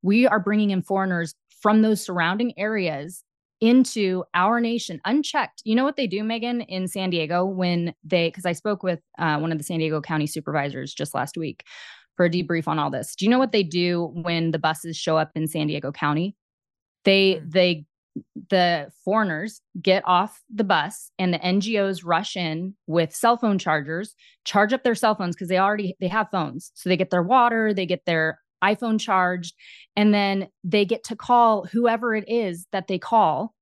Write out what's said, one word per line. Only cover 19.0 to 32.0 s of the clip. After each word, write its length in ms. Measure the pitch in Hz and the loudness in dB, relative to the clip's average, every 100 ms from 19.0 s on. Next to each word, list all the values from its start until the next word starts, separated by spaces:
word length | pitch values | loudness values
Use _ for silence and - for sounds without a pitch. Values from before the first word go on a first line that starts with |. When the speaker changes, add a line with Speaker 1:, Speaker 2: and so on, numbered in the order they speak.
Speaker 1:
foreigners 580 | - 214 208 156 214 - _ 185 | 0 0 0 -2 -8 -12 _ -4
get 260 | 180 190 - | 2 2 4
off 380 | 180 208 - _ | 2 0 -8 _
the 160 | 214 | -4
bus 460 | 202 170 147 - - - | 2 2 0 -8 -18 -4
and 140 | 185 | -2
the 100 | 170 | 0
N 180 | 180 190 | 0 0
G 180 | 196 220 | 0 0
Os 240 | 196 185 | 0 -2
rush 320 | 170 170 214 190 | -2 -2 -2 -6
in 400 | 170 156 185 - - | -4 -4 -8 -12 -2
with 280 | 165 160 | 0 0
cell 220 | - 233 240 | 0 2 2
phone 220 | 226 196 | 0 0
chargers, 560 | 165 156 143 165 214 _ _ _ | 0 -2 -2 -8 -10 _ _ _
charge 280 | - 208 208 | -2 2 2
up 100 | 262 | 2
their 120 | 247 | 0
cell 200 | 226 226 | 2 0
phones 200 | 214 180 | 0 -4
'cause 140 | 170 175 | -6 -2
they 100 | 185 | 2
already, 380 | 196 208 190 - | 2 0 -4 -4
they 80 | 185 | -2
have 200 | 214 214 | -2 -2
phones. 400 | 190 151 - - | -2 -4 -8 -16
So 140 | - 180 | -10 -2
they 80 | 180 | 0
get 140 | 185 | 2
their 120 | 180 | 0
water, 500 | 175 262 240 226 220 | 4 4 4 2 0
they 140 | 196 180 | 0 -2
get 180 | 175 | -4
their 360 | - 165 160 160 _ _ | 0 0 0 -4 _ _
iPhone 360 | 190 208 240 220 | 0 0 0 -2
charged, 560 | 220 190 180 180 170 _ - - - - | 0 2 2 -2 -8 _ -20 -20 -8 2
and 180 | 214 | 4
then 340 | 208 202 196 190 _ | 4 2 -2 -6 _
they 240 | 180 208 202 | -2 0 2
get 180 | 220 | -2
to 120 | - 214 | -6 -14
call 480 | - 240 233 214 180 | 2 6 6 4 0
whoever 480 | 226 240 226 | 0 0 0